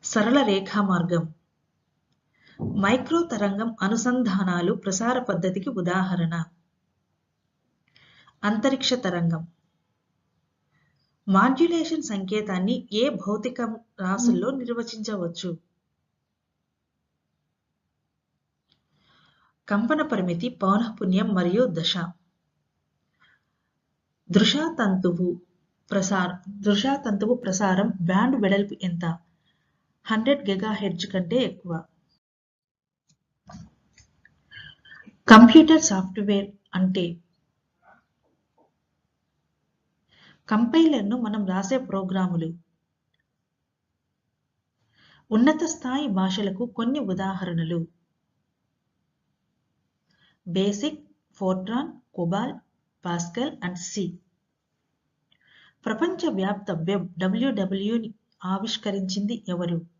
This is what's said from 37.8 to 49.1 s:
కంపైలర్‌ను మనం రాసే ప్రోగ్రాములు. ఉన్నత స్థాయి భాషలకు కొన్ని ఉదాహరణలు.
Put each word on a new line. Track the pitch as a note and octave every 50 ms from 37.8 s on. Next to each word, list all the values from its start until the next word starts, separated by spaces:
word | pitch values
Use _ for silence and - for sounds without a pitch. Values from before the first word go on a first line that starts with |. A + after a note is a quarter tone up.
| _ _ - _ _ _ _ _ _ _ _ _ _ _ _ _ _ _ _ _ _ _ _ _ _ _ _ _ _ _ _ _ _ _ _ _ _ _ _ _ _ _ _ _ _ _ _ _ - - - _ _ -
కంపైలర్‌ను | G#3+ G#3+ A#3+ A#3+ - E4 E4 D#4+ D4+ B3 G3+ G3+ A3 B3+
మనం | A#3 G#3+ G#3 A3 G3+
రాసే | F#3 F#3 F#3 G3 F#3+ C4 C4
ప్రోగ్రాములు. | C4 - - F#3+ F#3 F#3 F#3+ F#3+ F#3 F3+ F3 E3 D#3+ D#3+ E3 - _ _ _ _ _ _ _ _ _ _ _ _ _ _ _ _ _ _ _ _ _ _ _ _ _ _ _ _ _ _ _ _ _ _ _ _ _ _ _ _ _ _ _ _ _ _ _ _ _ _ - _ _ _
ఉన్నత | G#3+ A3 B3 C#4+ D#4 D#4 F4
స్థాయి | D#4+ - - - B3+ B3+ C#4 D4+
భాషలకు | C#4 G3 F#3 F#3+ F#3+ F#3 A3 G#3 G3 F#3+ F#3 A#3+
కొన్ని | A#3 - - A3+ A#3 C4+ D4+
ఉదాహరణలు. | B3+ G3 F#3 F3 F#3+ F#3+ F#3+ F#3 F#3+ F3+ F3 E3 E3 D#3+ E3+ E3+ E3 - _ _ _ _ _ _ _ _ _ _ _ _ _ _ _ _ _ _ _ _ _ _ _ _